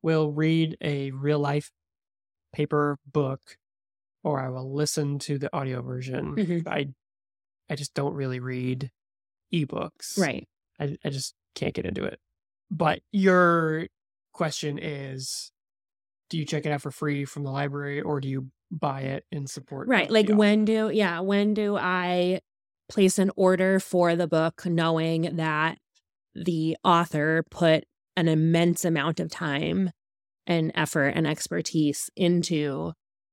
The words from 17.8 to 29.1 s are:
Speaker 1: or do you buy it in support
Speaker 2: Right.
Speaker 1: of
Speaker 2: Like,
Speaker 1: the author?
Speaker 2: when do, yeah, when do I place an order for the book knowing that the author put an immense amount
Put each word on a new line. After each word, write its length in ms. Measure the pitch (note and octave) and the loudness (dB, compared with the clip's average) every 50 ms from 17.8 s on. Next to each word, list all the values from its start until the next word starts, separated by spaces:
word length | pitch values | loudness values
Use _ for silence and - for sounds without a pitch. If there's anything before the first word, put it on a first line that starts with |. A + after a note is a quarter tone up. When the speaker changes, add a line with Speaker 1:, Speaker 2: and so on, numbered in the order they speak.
| C#3+ C#3+ C#3+ C#3+ | -6 -6 -6 -6
Speaker 1:
or 200 | - - D3+ C#3 | -4 -4 -4 -4
do 80 | C3+ C3+ | -2 -4
you 200 | C3+ C3+ C3 C3 - _ _ _ | -4 -4 -6 -8 -14 _ _ _
buy 320 | F3 D#3 - C#3+ C3+ C3+ C3+ | -8 -6 -4 -4 -4 -4 -6
it 220 | C3+ C#3 - - _ | -6 -6 -8 -8 _
in 160 | - D3 C#3 | -10 -8 -8
support 420 | C3+ - - C3 _ C#3+ C3+ - A#3 | -8 -10 -14 -14 _ -12 -8 -2 0
Speaker 2:
Right. 180 | C4 G3 - | 2 2 2
Speaker 1:
of 40 | - | 4
Speaker 2:
Like, 160 | A3+ A3 G#3+ | 4 4 4
Speaker 1:
the 60 | F#3+ G#3+ | 6 6
author? 60 | G#3 | 6
Speaker 2:
when 260 | G#3+ G#3 G#3 G#3+ G#3+ | 6 6 6 4 4
do, 260 | G#3 A3 A3 A3 A3 - | 2 2 2 0 0 2
yeah, 280 | G#3+ G#3 F3+ E3+ E3 | 2 2 2 0 -2
when 340 | F#3 G3 G3+ G3+ G3+ G#3 G#3+ | 0 2 2 2 4 2 2
do 220 | G#3+ G#3 G3+ G3+ | 0 0 0 0
I 640 | - - F3+ F#3 F3+ F3+ F3+ F3+ F3+ F3+ F3+ F#3 F#3 - _ _ _ _ _ _ _ _ - | 0 0 0 0 0 0 0 2 2 2 2 0 -2 -4 _ _ _ _ _ _ _ _ -6
place 300 | - G#3+ G3 F#3 - - | 2 4 4 4 6 4
an 120 | F#3+ G3 - | 2 0 2
order 420 | - F#3+ F#3 F#3 F3+ F#3 F#3+ F#3+ F#3+ | 2 4 4 4 4 4 4 4 2
for 360 | - - - F3+ F3 E3+ E3+ | 0 2 2 4 4 4 4
the 100 | E3+ F3 | 2 2
book 360 | D#3 E3+ D#3+ D#3+ E3 - - - | 2 2 2 2 2 -2 -4 -4
knowing 680 | F3+ E3+ E3+ E3 E3 E3 D#3+ D#3+ E3 E3 D#3+ E3 F3 - | 0 2 2 2 2 2 2 2 2 0 0 0 -2 -2
that 420 | E3 D#3+ D#3+ D3+ D3+ D#3 E3 - - _ _ _ _ _ _ _ _ _ _ _ | -2 0 0 0 2 0 0 -2 -4 _ _ _ _ _ _ _ _ _ _ _
the 420 | - E3+ F3 E3+ D#3+ D#3+ D#3+ D#3+ - - | -6 -2 -2 0 0 0 0 -2 0 4
author 600 | F#3+ F3 E3+ E3+ - - D3+ D3 D#3 D#3+ E3 E3 - | 4 4 4 4 2 0 0 2 2 2 2 0 -2
put 340 | - - F3 E3 D#3+ D#3 - - _ _ _ _ _ | -2 2 4 4 4 4 2 -4 _ _ _ _ _
an 120 | F#3 E3+ E3 | 0 2 4
immense 560 | D#3+ D#3 D#3+ E3 E3 E3 E3+ F3 E3 - - | 4 4 4 4 4 4 4 4 2 2 0
amount 360 | E3+ E3 D3+ C#3 E3 | 0 0 2 0 0